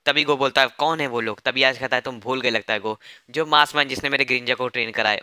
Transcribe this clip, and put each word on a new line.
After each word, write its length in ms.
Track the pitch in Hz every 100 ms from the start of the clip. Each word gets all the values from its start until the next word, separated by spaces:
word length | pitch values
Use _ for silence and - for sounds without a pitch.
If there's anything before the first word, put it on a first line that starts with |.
| -
तभी 180 | 143
गो 120 | 147 139
बोलता 240 | 135 139
है, 60 | 127
"कौन 340 | - 147 160
है 60 | 139
वो 140 | 120
लोग?" 200 | 113 104
तभी 220 | - 127
ऐश 160 | 131 120
कहता 180 | 127 127
है, 60 |
"तुम 180 | 135 120
भूल 200 | 110 131
गए 100 | 127
लगता 240 | 113 101
है 60 | 107
गो, 200 | 107 110 - - _
जो 160 | 123 156
मास्कमैन 420 | 151 147 151 139
जिसने 220 | 131 139
मेरे 140 | 139
ग्रीनिंजा 300 | 131 127 120
को 140 | 123 127
ट्रेन 220 | 123 117
कराया, 280 | 113 107 104